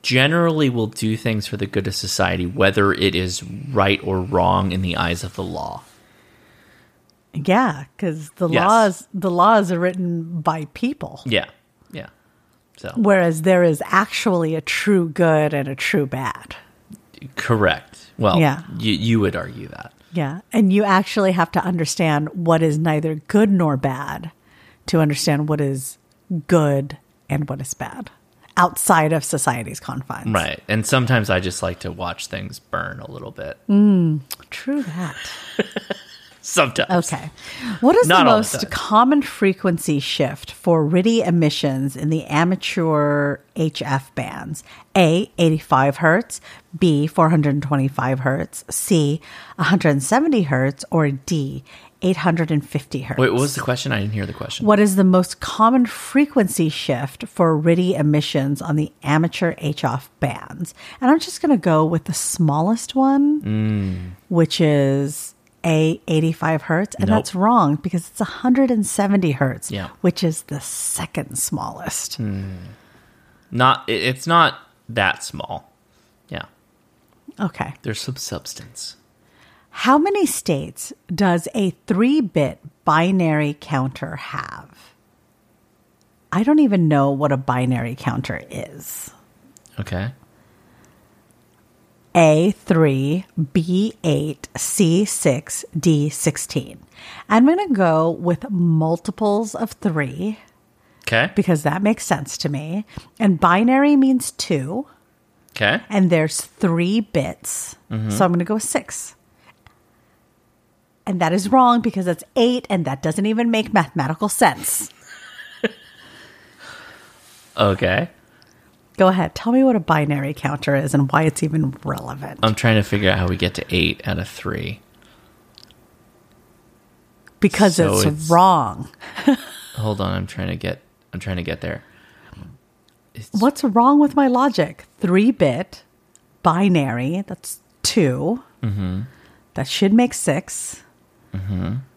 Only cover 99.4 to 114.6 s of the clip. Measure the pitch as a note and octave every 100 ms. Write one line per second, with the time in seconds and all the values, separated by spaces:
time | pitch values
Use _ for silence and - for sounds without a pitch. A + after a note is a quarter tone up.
99.4 | A3 - A3+ - G3+ D#3 C3+ C3+ G3+ G#3+
100.4 | - _ _ _ _ _ - A2 D#3+ G3+
101.4 | F#3 D#3+ D3+ E3 G3+ A3 - - C3+ -
102.4 | D#3 C#3+ D#3 F#3+ G#3+ - - _ G#3+ E3
103.4 | F3 F3+ A#3 C4 C#4+ C#4+ C4 B3+ - -
104.4 | - D#3 C3 G#3+ - _ _ _ _ _
105.4 | _ - G#2 F3 - G3+ F#3 E3 D#3 -
106.4 | - _ F#3+ E3 F3 A3 G#3+ E3+ - -
107.4 | - - - - _ A2+ G#2+ G#2 F3+ F3
108.4 | F3 A3 - - - - - _ _ _
109.4 | _ _ _ _ _ _ _ _ _ _
110.4 | _ _ _ _ _ _ - F#3 D#3+ F#3
111.4 | F#3+ C4 B3 A#3+ A3+ G3 F3+ E3 - -
112.4 | A#3 B3 - F#3+ C#3+ C3+ D#3+ D#3+ G3+ A3
113.4 | A#3 A3 A3 G#3+ D#3 F3 D3+ D#3+ G#3 -
114.4 | E3+ B2